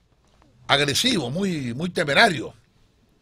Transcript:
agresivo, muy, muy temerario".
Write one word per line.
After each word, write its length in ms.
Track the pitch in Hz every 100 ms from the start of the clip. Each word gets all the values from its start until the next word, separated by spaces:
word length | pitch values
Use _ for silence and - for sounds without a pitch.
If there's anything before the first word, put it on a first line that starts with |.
| _ _ _ _ _ _ -
agresivo, 600 | 139 143 131 247 226 120
muy, 440 | 156 196 165 123
muy 160 | 120 180
temerario". 640 | 185 156 143 220 147 90 - _ _ _ _ _ _